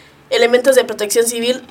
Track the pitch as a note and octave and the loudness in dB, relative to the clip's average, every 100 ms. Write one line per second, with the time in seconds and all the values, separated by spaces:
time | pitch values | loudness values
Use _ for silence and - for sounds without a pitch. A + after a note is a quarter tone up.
0 | _ _ - - A#3 A#3+ C4 B3+ A#3+ A3 | _ _ -6 0 2 2 2 2 2 -2
1 | G#3 A#3 A#3 A#3 A#3 B3+ - | -4 0 0 -2 -4 -4 -4